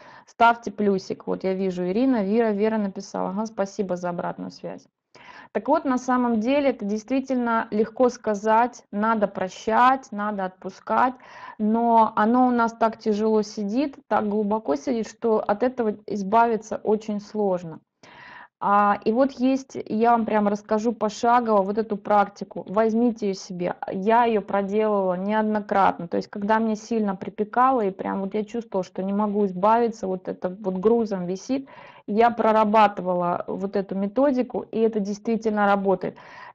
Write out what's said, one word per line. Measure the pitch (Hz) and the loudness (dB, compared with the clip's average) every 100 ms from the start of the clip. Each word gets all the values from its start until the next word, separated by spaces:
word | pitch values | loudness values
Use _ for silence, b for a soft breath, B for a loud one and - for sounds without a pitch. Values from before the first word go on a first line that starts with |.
| B B - | B B -20
ставьте | - 233 233 208 | 4 4 4 -4
плюсик. | 208 208 190 - - - | -2 0 0 -4 -10 -6
Вот | 180 185 | -4 -2
я | 190 | -2
вижу, | 190 180 180 | -2 -2 -2
Ирина, | 202 269 240 | 0 0 0
Вера, | 190 226 226 | 0 0 0
Вера | 202 214 220 | 0 0 0
написала. | 196 196 196 190 185 | -4 -8 -8 -6 -4
Ага, | 196 220 | -4 -6
спасибо | 220 196 - 185 180 | -4 -6 -4 -6 -4
за | 175 | -4
обратную | 175 175 - 185 | -6 -8 -8 -12
связь. | - 175 - - _ _ B B B B | -12 -14 -14 -18 _ _ B B B B
Так | 220 220 | -6 0
вот, | 320 302 | 0 2
на | 254 | -2
самом | 254 247 240 226 | 0 0 2 0
деле | 226 285 277 | 2 2 0
это | 262 202 | -2 -4
действительно | 214 - 269 269 254 233 226 - | -6 -2 -4 -2 -2 0 -2 -2
легко | 214 214 - 247 | -2 -2 2 0
сказать, | 240 214 202 220 220 240 - _ | 2 -4 -2 2 2 2 -4 _
надо | 202 220 220 196 | -2 0 0 0
прощать, | 190 185 - - 226 247 262 - | -2 -8 -6 0 4 4 4 -4
надо | 208 208 202 185 | -6 -4 -4 -6
отпускать, | - 185 - - 220 254 254 B B B - | -8 -14 -12 -2 2 2 -2 B B B -4
но | 214 226 233 226 220 - | 0 2 4 4 4 2
оно | 214 254 254 | 2 4 4
у | |
нас | 240 233 | 4 0
так | 226 226 220 | 0 -2 0
тяжело | 220 208 220 220 | -2 0 2 2
сидит, | 208 - 202 233 294 - _ | 0 -6 -4 -2 -2 -6 _
так | 214 208 | -2 0
глубоко | 208 202 220 220 277 | -2 0 -2 -2 -4
сидит, | 294 233 214 | -2 -4 -6
что | - 233 214 | -4 0 0
от | - 208 | 0 0
этого | 254 254 220 208 - | 0 0 -4 -4 -8
избавиться | 214 190 226 233 220 - - | -6 2 4 4 0 -4 -6
очень | - 214 220 208 | -2 -2 -2 -8
сложно. | 208 214 202 180 170 156 _ _ B B B B B _ - | -8 -4 -2 -2 -6 -16 _ _ B B B B B _ 2
А, | 202 202 202 220 | 4 4 2 0
и | |
вот | 226 269 | 2 0
есть, | 254 254 269 269 - - | 2 0 0 -4 -12 -6
я | 220 226 | 0 4
вам | 233 214 | 4 2
прям | 214 202 | 2 2
расскажу | 202 - 220 233 | -2 -2 -2 -2
пошагово | 226 214 - 233 247 226 208 | -2 -4 0 2 2 4 2
вот | 190 214 | 2 -2
эту | 220 202 | -4 -6
практику. | - 208 202 - 196 - - | 2 2 2 -4 -12 -12 -4
Возьмите | 196 226 226 240 226 208 | 0 2 2 0 0 -4
её | 190 | -6
себе. | - 175 175 - - | -10 -6 -6 -6 -8
Я | 196 196 226 233 | -4 2 4 4
её | 226 | 0
проделала | 214 196 196 208 214 202 185 180 | 0 -2 0 0 0 0 0 -2
неоднократно. | 196 214 214 214 208 202 185 180 170 | -2 0 0 -2 0 2 2 0 -4
То | 202 | -4
есть, | 190 | -4
когда | 214 202 220 | -6 0 0
мне | 226 214 | 0 -4
сильно | - 226 208 190 | -4 -2 -2 -4
припекало, | - 208 208 240 262 262 | -8 -6 -2 2 2 2
и | 196 | 0
прям | 190 196 196 | -4 -6 -4
вот | 196 214 | -4 -6
я | 208 | -6
чувствовала, | 233 226 190 180 | -8 -6 -6 -6
что | - | -6
не | 190 | -4
могу | 202 214 202 202 | -2 0 0 -2
избавиться, | 180 208 233 233 220 190 | 2 2 4 2 -2 -6
вот | 185 185 | -6 -8
это | 185 180 185 | -6 -8 -6
вот | 190 185 | -6 -4
грузом | 208 233 214 190 175 | 0 0 0 -4 -6
висит, | 190 - 269 269 B B B - | -8 -4 -6 -6 B B B -2
я | 208 233 | 4 4
прорабатывала | 226 220 220 214 220 202 208 180 180 175 - - | 4 2 4 6 6 6 4 -4 -2 0 -2 -4
вот | 185 196 196 | -6 -4 -4
эту | 190 190 | -4 -4
методику, | 202 226 285 254 247 - - | -2 2 2 2 -2 -6 -6
и | 226 | 0
это | 226 220 | 0 0
действительно | 196 202 - 226 220 208 202 | -4 -6 -4 -2 -2 2 2
работает. | 202 196 185 160 - B B B | 2 2 0 -2 -10 B B B